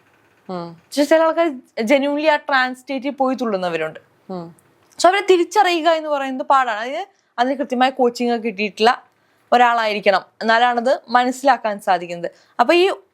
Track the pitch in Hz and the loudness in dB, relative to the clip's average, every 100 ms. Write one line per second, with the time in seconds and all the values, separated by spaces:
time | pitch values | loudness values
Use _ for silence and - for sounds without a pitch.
0 | _ _ _ _ - 180 170 165 _ 262 | _ _ _ _ -12 -10 -10 -16 _ -2
1 | 294 320 320 320 339 254 - - 226 277 | 2 4 4 0 -2 -4 -12 -6 0 0
2 | 277 294 311 294 294 269 254 254 - 269 | 0 -2 0 0 0 0 0 -4 -10 -8
3 | 262 277 262 254 233 190 180 165 160 - | -6 -2 -2 -2 -4 -4 -4 -4 -6 -10
4 | _ _ - 185 170 160 _ _ _ - | _ _ -14 -12 -14 -18 _ _ _ 0
5 | 339 392 403 370 339 427 381 349 311 320 | 2 2 4 2 2 2 2 2 0 0
6 | 311 285 269 262 294 269 254 214 240 302 | 0 -4 -4 -4 2 2 2 -4 -6 -8
7 | 392 _ _ - 247 262 269 247 254 254 | -10 _ _ -4 -2 -2 -4 0 0 2
8 | 247 240 240 233 220 190 208 - 220 - | 0 0 -2 -2 -4 -6 -6 0 0 0
9 | - _ _ _ - 240 247 233 220 208 | -6 _ _ _ 0 2 2 0 -2 -2
10 | 202 185 - - 214 226 247 240 233 302 | 0 0 -2 -6 0 2 2 0 -2 -2
11 | - 240 247 262 277 240 226 208 214 180 | 0 0 0 0 0 0 0 -4 -2 -2
12 | 170 175 170 - _ - 240 339 370 - | -2 -8 -10 -10 _ -2 2 4 2 -2
13 | _ | _